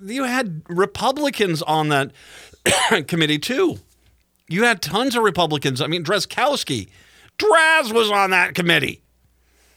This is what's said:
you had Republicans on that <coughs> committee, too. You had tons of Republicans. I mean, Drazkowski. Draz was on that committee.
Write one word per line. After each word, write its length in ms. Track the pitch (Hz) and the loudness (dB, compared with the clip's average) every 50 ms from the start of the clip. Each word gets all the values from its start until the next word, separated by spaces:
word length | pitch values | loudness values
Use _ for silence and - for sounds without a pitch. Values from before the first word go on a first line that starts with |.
| 196 | -12
you 200 | 190 226 269 269 | -8 -6 -4 -2
had 380 | 247 247 262 262 196 160 156 - - | -2 -2 -2 -2 -4 -6 -10 -10 -6
Republicans 920 | 170 175 196 196 - - 196 247 269 294 294 277 - - 208 185 165 151 170 | 0 0 0 0 0 -2 0 0 0 0 -2 -2 0 0 0 0 0 -2 -2
on 260 | - 156 160 156 151 | 0 0 0 2 2
that 220 | 147 139 135 - - - - - - - - - - | 2 0 0 -2 -6 -18 -20 -20 -20 -20 -20 -20 -14
<coughs> 500 | _ - - - - - - 220 185 143 | _ -2 0 0 2 2 0 0 0 -2
committee, 320 | - 175 165 156 151 151 151 | -2 -2 -2 0 0 0 -2
too. 400 | - - 247 285 381 339 123 95 - _ _ _ _ _ _ _ _ _ _ _ _ | -2 -4 -2 0 0 0 -2 -6 -14 _ _ _ _ _ _ _ _ _ _ _ _
You 160 | - 156 185 233 | -6 -2 0 2
had 180 | 240 226 175 | 0 0 -2
tons 340 | - 151 160 208 254 277 226 | -4 -4 -2 -2 -2 0 0
of 80 | 240 226 | 2 2
Republicans. 580 | 208 160 170 170 160 151 143 - 143 131 123 | 2 2 2 0 0 0 -2 -2 -2 -2 -2
I 60 | 147 | -2
mean, 160 | 143 160 180 160 | -2 -4 -4 -2
Drazkowski. 840 | 151 208 196 - - - - 240 294 285 220 - - 143 110 95 - _ - - _ _ - - - _ | -2 -2 -2 -2 -4 -4 -2 0 0 0 -2 -4 -4 -6 -6 -6 -10 _ -20 -20 _ _ -20 -20 -20 _
Draz 540 | - - 427 370 330 320 320 320 320 285 220 | -4 2 4 4 6 6 6 4 2 2 2
was 200 | 220 233 226 208 | 0 0 2 2
on 180 | 202 202 196 190 | 2 2 2 2
that 240 | 190 180 180 - - | 2 2 2 0 0
committee. 480 | - 175 170 165 156 135 120 113 - _ _ _ _ _ _ _ _ _ _ _ _ _ _ _ | -2 0 2 2 2 0 -2 -6 -10 _ _ _ _ _ _ _ _ _ _ _ _ _ _ _